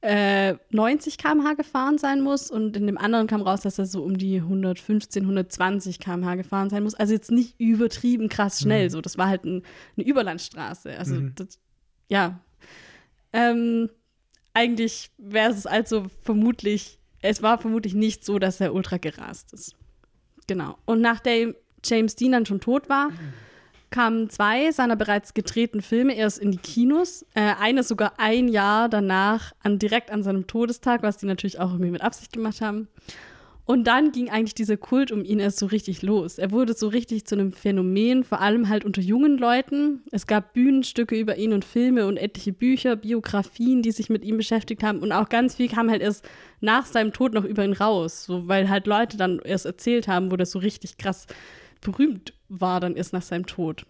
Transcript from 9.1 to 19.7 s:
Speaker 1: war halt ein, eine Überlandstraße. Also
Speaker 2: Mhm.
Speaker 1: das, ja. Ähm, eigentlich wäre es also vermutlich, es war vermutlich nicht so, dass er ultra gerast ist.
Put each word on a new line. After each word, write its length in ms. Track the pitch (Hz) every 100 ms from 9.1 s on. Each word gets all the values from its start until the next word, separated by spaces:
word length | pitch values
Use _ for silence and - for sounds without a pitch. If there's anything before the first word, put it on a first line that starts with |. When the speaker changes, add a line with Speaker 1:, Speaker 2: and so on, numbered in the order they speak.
| -
Speaker 1:
war 120 | 185
halt 160 | 190 170
ein, 180 | 180 - - - -
eine 100 | 196
Überlandstraße. 960 | 269 208 165 - - 123 - - -
Also 160 | 175 131
Speaker 2:
Mhm. 160 | 135 131
Speaker 1:
das, 220 | 104 - _ _ _ _ _
ja. 320 | 202 175 180 _ _ - - - - _ _ _
Ähm, 580 | 226 240 233 233 233 226 _ _ _ _ _ _
eigentlich 560 | 226 240 233 226 - - _
wäre 340 | 202 214 220
es 120 | 208 196
also 420 | 202 226 220 190 -
vermutlich, 760 | - 214 220 240 208 208 - - _ _
es 200 | 196 214
war 160 | 214 226
vermutlich 360 | 233 220 214
nicht 320 | 190 220 214 -
so, 140 | 202
dass 200 | 190 185
er 140 | 190
ultra 240 | 185 185 180
gerast 560 | 160 - - - -
ist. 200 | - -